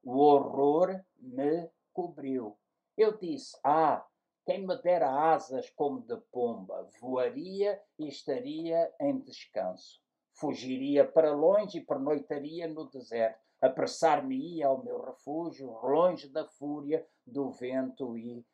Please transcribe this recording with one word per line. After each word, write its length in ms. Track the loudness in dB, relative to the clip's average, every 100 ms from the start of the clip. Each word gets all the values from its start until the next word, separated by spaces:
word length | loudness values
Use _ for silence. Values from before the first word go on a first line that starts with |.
O 140 | -2 6
horror 840 | 8 8 4 2 2 4 2 -2 -12 _
me 520 | -14 -4 0 0 -4 _ _
cobriu. 640 | -8 -8 -8 -6 -4 -6 -14 _ _ _ 2
Eu 200 | 2 2
disse: 400 | -6 -8 -10 -4
ah, 420 | 2 4 4 2 -4 _ _ _ -4
quem 200 | -4 -2
me 100 | -2
dera 520 | 2 2 2 2 4
asas 360 | 4 0 -8 -8
como 320 | _ -4 -2
de 160 | -8 -12 _
pomba, 560 | -4 -2 -4 -10 -12 -12 _
voaria 800 | -6 -2 -2 -2 -10 -2 -2 -2 _ _
e 80 | -12
estaria 840 | -10 -6 -6 -4 -8 -2 0 0 0
em 200 | -2 -2
descanso. 840 | -6 -18 -10 -6 -6 -6 -16 -20 _ _ _
Fugiria 720 | _ -6 -4 -4 -4 2 4 6
para 280 | 6 4
longe 440 | 4 4 4 2 -8
e 80 | -6
pernoitaria 840 | -4 0 -2 -2 -8 -6 -8 -8
no 220 | -8 -12
deserto. 500 | -14 -8 -2 -2 -2 _ _
Apressar-me-ia 1040 | 0 2 -4 2 2 4 0 -6 -6 -2 0
ao 160 | 0
meu 160 | -2 -8
refúgio, 680 | -8 -14 -8 -6 -6 -10 -14 -8
longe 440 | 0 4 4 2 -8
da 160 | -8 -8
fúria 600 | _ -8 -8 -2 -4 -4 _ -10
do 260 | -6 -4
vento 680 | -6 -6 -4 -4 -6 -8 -8
e 260 | -10 -14 -18